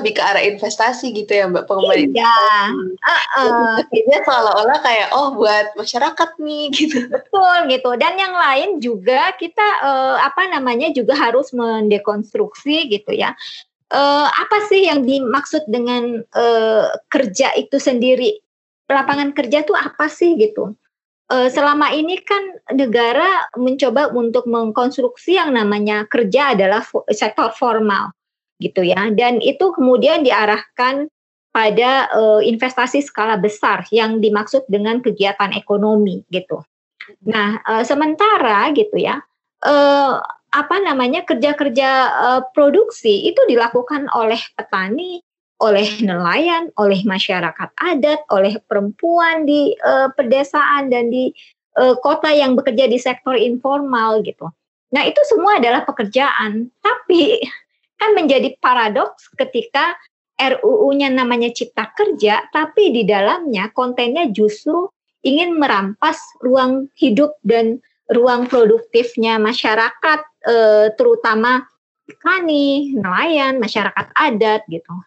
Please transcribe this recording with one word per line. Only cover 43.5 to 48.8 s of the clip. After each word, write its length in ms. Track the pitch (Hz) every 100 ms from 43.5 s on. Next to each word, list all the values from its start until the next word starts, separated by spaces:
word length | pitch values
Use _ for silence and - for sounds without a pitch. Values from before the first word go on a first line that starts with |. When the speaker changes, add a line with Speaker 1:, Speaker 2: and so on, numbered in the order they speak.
| 233 233 247 247 294 285
Speaker 2:
oleh 320 | 240 220 226 - -
petani, 640 | - 190 190 262 359 349 - _ _ _
oleh 240 | 220 202 214 214
nelayan, 720 | 208 175 175 214 339 330 339 -
oleh 240 | 202 190 202
masyarakat 640 | 190 - 185 165 - 180 -
adat, 480 | 349 302 294 302 -
oleh 240 | 202 196 214 -
perempuan 800 | 202